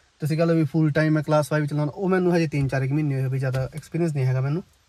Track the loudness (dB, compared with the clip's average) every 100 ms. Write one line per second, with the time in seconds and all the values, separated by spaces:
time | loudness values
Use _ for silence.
0 | _ -6 -2 0 2 2 2 2 2 2
1 | 2 2 2 0 2 0 -2 -2 -4 -2
2 | 0 2 2 2 2 0 -2 -2 -2 0
3 | 0 -2 -2 -2 -2 -2 -4 -8 -8 -2
4 | -2 0 0 0 0 -4 -6 _